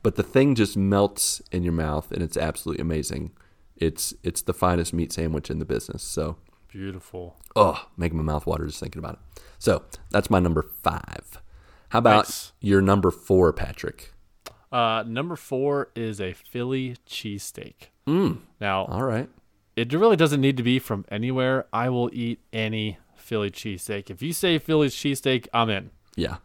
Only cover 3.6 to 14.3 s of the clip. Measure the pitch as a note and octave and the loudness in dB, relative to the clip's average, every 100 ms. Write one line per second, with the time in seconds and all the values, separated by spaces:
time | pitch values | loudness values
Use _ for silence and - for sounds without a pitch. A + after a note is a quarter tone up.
3.6 | - - D#2+ - - - F2 - - F2 | -20 -2 -2 -2 -8 -4 -6 -4 -6 0
4.6 | F2+ F2 E2 E2+ E2 - E2 D#2+ - D#2 | 2 2 0 -2 -4 -2 -2 -4 -4 -6
5.6 | E2 A#1+ - - - - D#2 E2 - _ | -4 -4 -6 -12 -8 -4 -4 -6 -16 _
6.6 | _ G2 G2 F#2 - F#2 F2 - - - | _ -12 -10 -12 -14 -14 -14 -18 -4 4
7.6 | G2 - - - E2+ E2 D#2 D2+ D#2 D#2+ | 4 4 -12 -4 -2 0 -2 -2 -2 -4
8.6 | D2+ - - D#2+ E2 - - - - - | -6 -8 -10 -10 -12 -12 -18 -20 -20 -2
9.6 | - F2 - - - G2+ - F#2+ F2+ D#2 | 0 0 -2 -18 -2 -2 2 2 4 0
10.6 | - - - D#2+ - - - - - - | -2 -4 -4 -4 -10 -14 -14 -20 -20 -20
11.6 | - - _ A#2 A#2+ G#2+ - - - _ | -20 -20 _ 4 8 6 4 -6 -12 _
12.6 | G2+ G2 G2 G2+ F#2 - - F#2+ E2+ - | 4 6 6 6 4 0 2 6 6 4
13.6 | - - - - - - _ | -6 -6 -10 -12 -20 -20 _